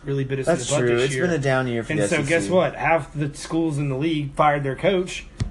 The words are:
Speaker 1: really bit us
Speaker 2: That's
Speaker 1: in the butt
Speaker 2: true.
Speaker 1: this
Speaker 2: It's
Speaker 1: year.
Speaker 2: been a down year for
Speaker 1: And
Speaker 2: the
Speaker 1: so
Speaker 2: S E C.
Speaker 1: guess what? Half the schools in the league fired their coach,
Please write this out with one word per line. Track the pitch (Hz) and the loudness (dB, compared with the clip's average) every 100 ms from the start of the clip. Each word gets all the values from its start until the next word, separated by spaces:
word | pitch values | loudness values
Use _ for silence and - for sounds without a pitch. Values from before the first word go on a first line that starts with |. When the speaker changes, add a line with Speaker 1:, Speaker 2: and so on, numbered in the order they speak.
Speaker 1:
really | 139 139 | -6 -4
bit | 131 135 | -2 -2
us | 131 | 0
Speaker 2:
That's | 165 123 | 0 0
Speaker 1:
in | 139 | 2
the | |
butt | 123 | 4
Speaker 2:
true. | 120 | 4
Speaker 1:
this | 135 | 2
Speaker 2:
It's | 135 | 0
Speaker 1:
year. | 180 | 0
Speaker 2:
been | 160 | 0
a | |
down | 139 131 131 | 2 2 2
year | 117 | -2
for | 110 | -2
Speaker 1:
And | 156 | 0
Speaker 2:
the | 101 | 0
Speaker 1:
so | 156 | 0
Speaker 2:
S | |
E | 143 | 2
C. | |
Speaker 1:
guess | 165 156 | 0 2
what? | 180 147 - | 2 2 0
Half | 143 165 143 | 2 2 0
the | 147 147 - | -4 -4 -6
schools | - 165 165 143 | -4 0 0 0
in | 143 | -2
the | 131 | -2
league | 160 151 143 | -2 -2 -2
fired | - 151 143 | 2 2 2
their | 139 127 | -2 -2
coach, | 175 190 180 - - - - | 2 2 0 -6 -12 -8 -8